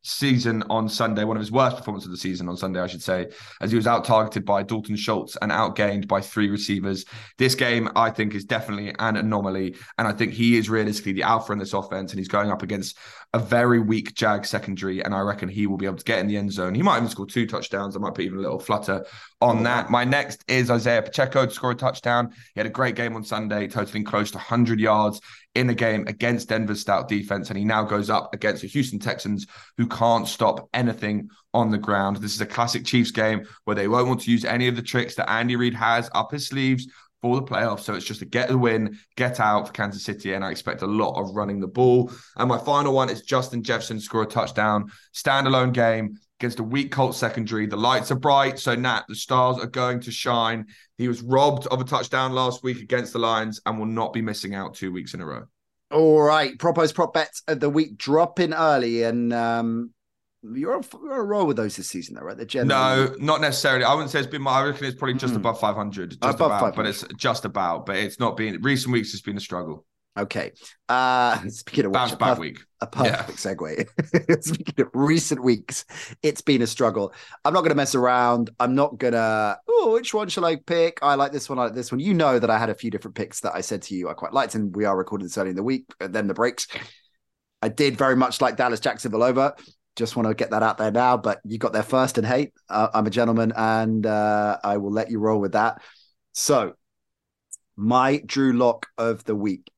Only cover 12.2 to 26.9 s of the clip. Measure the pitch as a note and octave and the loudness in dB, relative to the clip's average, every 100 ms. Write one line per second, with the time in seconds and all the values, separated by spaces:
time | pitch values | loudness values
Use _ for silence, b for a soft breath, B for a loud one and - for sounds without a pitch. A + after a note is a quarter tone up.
12.2 | F#2+ G#2 G#2 F#2 F#2 G2+ F#2 B B B | -2 0 0 -2 -4 -6 -8 B B B
13.2 | B A#2 A2+ A#2+ B2 A#2+ G#2+ A2 G#2+ - | B -4 2 4 6 4 4 0 -2 -2
14.2 | A2 G2+ G2+ G2 G2 F#2+ F#2+ F#2+ G2 G2 | 0 0 -2 -6 -6 -6 -4 -4 -4 -2
15.2 | G2+ G2+ F#2 G2 G#2 F#2+ G2 F#2 - A2 | -2 -4 -6 -2 -2 0 -4 -4 -2 0
16.2 | G2+ G#2 G2+ G2 F#2 G#2 F#3+ B2 A#2 - | 0 -2 -2 -2 -2 2 2 2 0 -4
17.2 | G2 A#2+ A2+ G#2+ - G2 G2+ G2 G2+ - | -6 -2 -2 -4 -6 -6 -6 -6 -6 -4
18.2 | F#2 F#2+ F2 F#2 - G#2+ - F#2+ B B | -6 -4 -6 -6 -2 -2 0 -4 B B
19.2 | B _ A#2+ A2+ A#2 B2 - A#2+ B2 C#3+ | B _ 2 4 2 0 2 2 4 2
20.2 | - - - B2+ A#2+ A#2+ A#2 A#2 G#2+ - | 0 -8 0 0 4 2 4 2 2 0
21.2 | C3 C3+ B2+ - B2+ B2 C3 C3 B2+ A#2+ | 2 2 0 0 -4 0 -2 -2 0 2
22.2 | A#2+ B B - A2 G#2+ C3 A#2 A#2 A2 | 0 B B -6 -4 0 -2 0 -4 -4
23.2 | G#2 A2 A2 G#2 G2 A2 G2+ G#2+ G#2 G#2 | -6 -4 -2 -2 -2 -4 -4 -4 -2 0
24.2 | G#2+ F2+ - A#2 A#2 A2 A2 G#2+ G#2+ G#2 | -2 -6 -2 2 4 4 4 4 4 0
25.2 | B B B - B2+ A#2 A#2 G#2+ - G#2 | B B B 0 2 2 2 2 -2 -2
26.2 | A#2+ A#2+ - A2 A2 G#2 - | 0 0 0 -2 0 -4 0